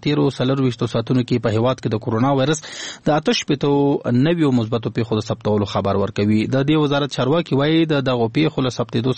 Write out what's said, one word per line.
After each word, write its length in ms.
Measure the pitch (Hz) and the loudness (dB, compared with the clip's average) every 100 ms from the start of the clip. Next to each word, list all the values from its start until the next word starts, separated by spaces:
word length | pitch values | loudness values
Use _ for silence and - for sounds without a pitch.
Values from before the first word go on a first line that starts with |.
| 147 | 0
تیرو 180 | 147 143 - | 2 0 0
څلرویشتو 500 | 127 139 131 117 117 | -2 0 0 0 -2
ساعتونو 280 | 120 113 127 | -2 0 0
کې 220 | 120 123 117 | 2 0 0
په 40 | 107 | 0
هیواد 220 | 120 127 | 0 -2
کې 80 | 131 | -2
د 80 | 110 123 | -4 -2
کرونا 260 | 110 131 | 0 2
وایرس 280 | 139 135 156 - - - - - | 2 0 -2 -6 -14 -14 -6 0
د 40 | 151 | 0
اته 140 | 156 240 | 0 -2
شپېتو 320 | - 131 143 143 143 143 - 123 | -2 -2 2 2 2 0 0 2
نویو 340 | 147 175 151 127 | 2 2 2 2
مثبتو 320 | 110 120 113 110 | 0 -2 -4 -4
پیښو 220 | 113 107 | -2 -2
د 60 | 104 | -2
ثبتولو 420 | 107 - 104 101 | -4 0 0 0
خبر 260 | 104 98 98 | -2 0 0
ورکوي. 380 | 98 - 104 107 107 | -2 0 2 2 2
د 180 | 127 139 | 0 2
دې 60 | 156 | 2
وزارت 300 | 147 143 143 - | 2 0 -2 -2
چارواکي 380 | 127 165 165 135 | 0 0 0 0
وایي 260 | 147 160 160 | 2 2 2
د 80 | 147 131 | 0 0
دغو 180 | 123 113 120 | 0 0 0
پیښو 260 | 156 - 127 | 0 0 -2
له 80 | - | -2
ثبتېدو 340 | 120 120 123 | -4 -2 -2